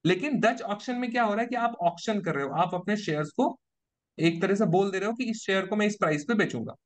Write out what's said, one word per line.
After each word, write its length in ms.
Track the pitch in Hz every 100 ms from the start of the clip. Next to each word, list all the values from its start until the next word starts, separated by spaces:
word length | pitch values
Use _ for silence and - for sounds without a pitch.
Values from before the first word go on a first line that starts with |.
लेकिन 340 | 160 185 294 240
Dutch 220 | 214 247
auction 340 | 202 202 -
में 160 | 247 247
क्या 120 | 240
हो 100 | 226
रहा 80 | 202
है 60 | 233
कि 80 |
आप 180 | 247 233 226
auction 400 | 175 - - 208
कर 140 | 170
रहे 80 | 139
हो, 60 | 139
आप 260 | 156 175
अपने 220 | 180 196 208
shares 320 | - 151 151
को 300 | - 277 - _ _ _ _ _ -
एक 220 | 165 165
तरह 140 | 190
से 100 | 202
बोल 260 | 202 175 196
दे 80 | 190
रहे 80 | 202
हो 60 |
कि 100 | 233
इस 220 | 226 220
share 200 | - 190
को 100 | 190
मैं 120 | 208 208
इस 80 |
price 280 | 208 175 147
पे 100 | 147
बेचूंगा। 400 | 220 165 123 107 -